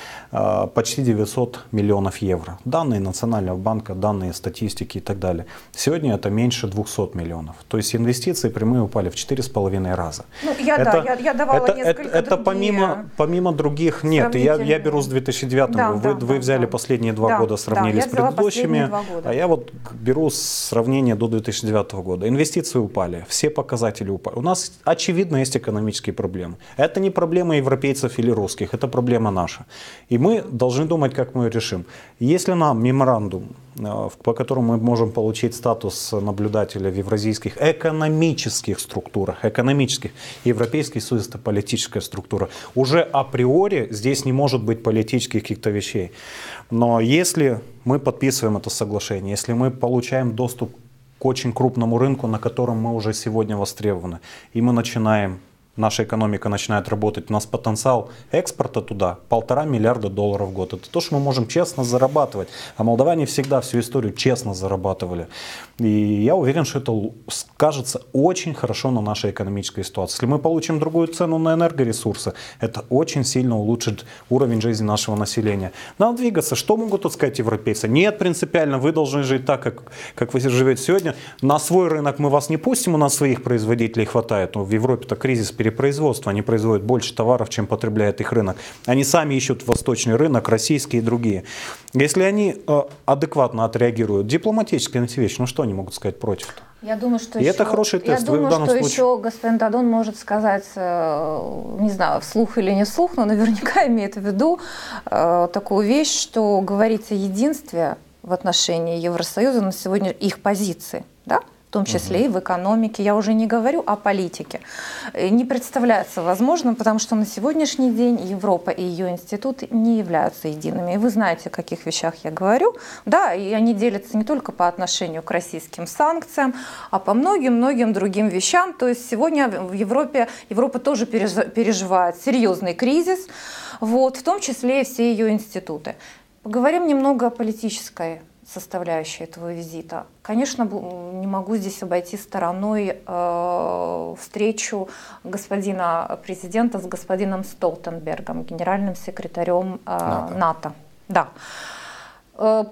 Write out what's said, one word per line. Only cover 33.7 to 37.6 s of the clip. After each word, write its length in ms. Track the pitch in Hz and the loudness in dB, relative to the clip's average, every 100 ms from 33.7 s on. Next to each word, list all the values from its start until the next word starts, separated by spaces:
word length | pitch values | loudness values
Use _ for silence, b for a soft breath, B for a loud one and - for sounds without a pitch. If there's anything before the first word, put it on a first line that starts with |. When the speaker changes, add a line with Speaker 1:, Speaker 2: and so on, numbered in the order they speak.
| - | -10
Speaker 1:
э, 40 | |
в-, 320 | 107 107 104 - | -6 -4 -6 -4
по 80 | - | -2
которому 400 | 113 127 131 117 | -2 0 0 2
мы 60 | 117 | 2
можем 340 | 117 117 113 | 2 2 2
получить 420 | 113 110 110 120 | 2 0 0 -2
статус 580 | 117 123 113 101 - - | 0 0 0 -2 -6 -4
наблюдателя 800 | 107 104 101 107 107 101 104 95 | -4 -2 -2 0 0 -2 -2 -4
в 60 | 92 | -2
евразийских 540 | 98 107 110 107 101 - | -2 0 0 -2 -4 0